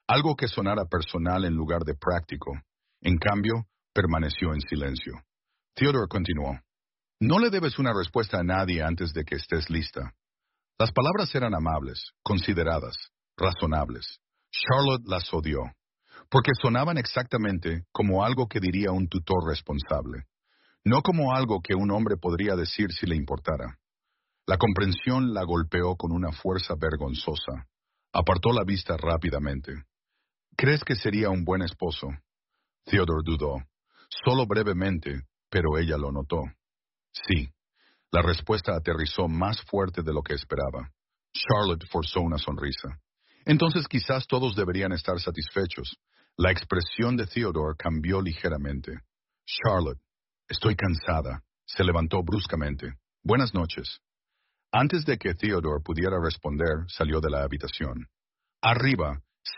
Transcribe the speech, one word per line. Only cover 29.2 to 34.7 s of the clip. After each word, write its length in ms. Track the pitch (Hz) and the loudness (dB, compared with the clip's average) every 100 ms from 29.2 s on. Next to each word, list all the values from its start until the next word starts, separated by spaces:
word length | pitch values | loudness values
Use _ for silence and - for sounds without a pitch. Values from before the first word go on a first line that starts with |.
| 82 71 71 69 69 73 - _ _ _ _ _ _ - | 0 -2 -2 -4 -6 -12 -14 _ _ _ _ _ _ 0
"¿Crees 300 | 135 151 - | 2 2 0
que 100 | 123 | -2
sería 340 | 110 104 104 | 0 0 2
un 140 | 92 | 0
buen 180 | 85 92 | 0 0
esposo?". 460 | 85 - 87 78 69 71 _ _ _ _ _ _ - | -2 -4 -4 -4 -8 -10 _ _ _ _ _ _ 0
Theodore 380 | 101 87 78 78 | 2 4 2 0
dudó. 320 | 80 73 67 - _ _ _ - - 131 | 0 0 -4 -8 _ _ _ -18 -2 2
Solo 220 | 131 110 | 2 2
brevemente, 760 | 104 104 | 2 2